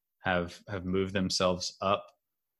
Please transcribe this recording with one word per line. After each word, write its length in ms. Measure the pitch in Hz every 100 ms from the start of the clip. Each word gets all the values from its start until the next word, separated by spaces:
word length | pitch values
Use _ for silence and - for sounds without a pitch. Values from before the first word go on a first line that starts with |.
| _ _
have, 340 | 95 90 87 - -
have 140 | 101 90
moved 260 | 92 95
themselves 640 | 98 92 - 92 90 - -
up. 220 | 98 101 - _ _ _ _ _